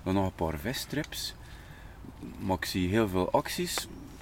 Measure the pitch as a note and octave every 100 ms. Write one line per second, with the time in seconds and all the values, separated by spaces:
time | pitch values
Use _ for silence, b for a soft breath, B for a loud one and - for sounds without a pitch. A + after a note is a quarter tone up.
0 | - F#2+ F#2 - E2 D2+ F#2 C3 - C3
1 | D#3+ - - - B B B B B B
2 | - - - - G#2 F#2 - G2 F2+ G#2+
3 | G#2+ F#2 F2+ - - - F3 - - -
4 | - -